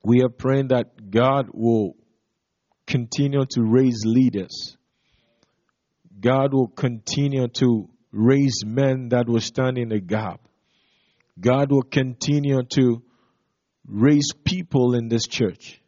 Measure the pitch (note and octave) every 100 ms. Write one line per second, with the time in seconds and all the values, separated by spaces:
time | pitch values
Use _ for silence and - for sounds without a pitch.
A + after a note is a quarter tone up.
0 | G#2 B2 B2+ - B2+ C3+ C3+ B2 A#2+ _
1 | G#2 A2 B2 C#3 B2 - A#2 A2+ G2 -
2 | _ _ _ _ _ _ _ _ - B2+
3 | A#2 - C#3+ C#3 C3 - A2+ A#2 C3+ A2+
4 | A2 A#2 B2+ G#2 F#2 - - _ _ _
5 | _ _ _ _ _ _ _ _ _ _
6 | _ G2+ A2+ C3+ C#3 C3+ B2 - C3 A2+
7 | - - C#3+ C3+ B2 - B2+ A2+ - _
8 | _ G#2 A2+ C#3 C#3 A#2 G#2+ A#2 C3+ C3
9 | B2 B2 A#2+ A#2 A2 - B2+ B2+ A#2 G#2+
10 | F2+ G#2+ G#2+ - _ _ _ _ _ _
11 | _ _ _ - G#2 B2+ C#3 C#3 B2+ C#3+
12 | C3 A#2+ - D3 C#3+ C3+ B2 - B2+ A#2
13 | _ _ _ _ _ _ _ _ - G#2
14 | B2+ D3 C#3+ - - F#3 E3+ C#3 B2 B2
15 | A#2 A#2 - - A2 - - -